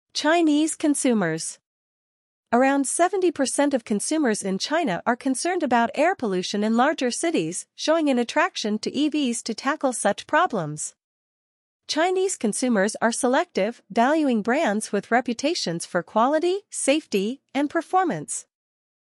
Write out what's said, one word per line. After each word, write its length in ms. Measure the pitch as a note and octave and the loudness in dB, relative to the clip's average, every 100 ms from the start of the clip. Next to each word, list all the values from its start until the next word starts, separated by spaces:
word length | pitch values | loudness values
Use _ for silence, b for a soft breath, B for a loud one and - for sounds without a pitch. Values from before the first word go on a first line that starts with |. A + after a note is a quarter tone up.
| _ | _
Chinese 640 | - D4+ F4 D#4+ D4 D#4 - | -4 2 4 4 2 0 0
consumers. 800 | D#4 C#4+ C4+ A3+ E3+ D#3+ - - _ _ _ _ _ _ _ _ - | 0 2 2 2 0 -2 -6 -12 _ _ _ _ _ _ _ _ -2
Around 360 | A#3 C4+ C#4 C4+ | 2 4 2 0
seventy 420 | - F4 G4 F4+ | 2 2 2 0
percent 440 | - B3+ - C#4+ | 0 -2 2 2
of 100 | C4+ | 2
consumers 580 | - G#3 - D#4 C4+ G#3+ | 0 -2 0 0 2 0
in 160 | F#3+ F#3+ | -2 -4
China 460 | - D#4 D4+ - - | -2 0 0 -2 -2
are 80 | |
concerned 480 | A#3+ C4+ C4 E4+ F#4 | -2 -2 -2 -2 -2
about 300 | D4 A#3+ A#3 | 2 2 2
air 220 | - D#4+ F#4+ | 2 0 0
pollution 480 | A3+ F#3 F3+ G3+ | -2 -2 -2 -2
in 120 | G#3+ A3+ | 0 2
larger 360 | C4+ D#4+ B3 | 2 2 -2
cities, 520 | - E4 D#4 D#3+ F#3 - - | -2 -2 0 -2 -6 -12 -6
showing 320 | - E4 D4 | 0 2 2
an 80 | B3 | 0
attraction 640 | A#3+ D4+ F4+ - G#3+ G#3+ | 0 0 -2 -2 -4 -4
to 120 | - | -4
E 160 | - D4+ | -2 -2
Vs 320 | D4+ C4+ A#3 | 0 -2 -4
to 100 | - | -6
tackle 380 | A3 C4 D4+ C4+ | -6 -4 -2 -2
such 340 | A#3+ G3+ G3+ - | -2 -2 -2 0
problems. 680 | D4+ F4+ G#3+ D3+ D3 - - _ _ _ _ _ _ _ _ - | 0 2 0 -4 -6 -10 -14 _ _ _ _ _ _ _ _ -6
Chinese 500 | D4 F4 F#4+ F#4+ - | 0 0 2 0 -2
consumers 600 | G#3+ G3 B3+ A3 G3+ - | -4 -2 0 2 0 0
are 120 | A3+ | -2
selective, 720 | A#3 B3 C#4 F4 - G3+ A#3 - | 0 0 0 0 -2 -4 -4 -4
valuing 540 | G3 B3 D#4+ C#4+ A#3 | 2 2 4 2 0
brands 480 | G3+ C4+ D4 G3+ - | 0 0 0 -2 -2
with 220 | G3+ - | -4 0
reputations 760 | A#3 B3+ A3+ C#4+ F4 - E3+ - | 0 0 -2 -2 -4 -4 -6 -4
for 160 | F3+ | -6
quality, 600 | E3 A3 B3 D#4 F4 G4 - | -2 0 2 2 0 -2 -6
safety, 680 | - - D4+ - G3+ G3+ C4+ _ | -4 0 0 0 -2 -2 -6 _
and 160 | C4 D4 | -4 -2
performance. 760 | E4+ - F#4 F#4 F3 - - - _ _ _ _ _ _ | -2 -2 0 0 -2 -6 -10 -12 _ _ _ _ _ _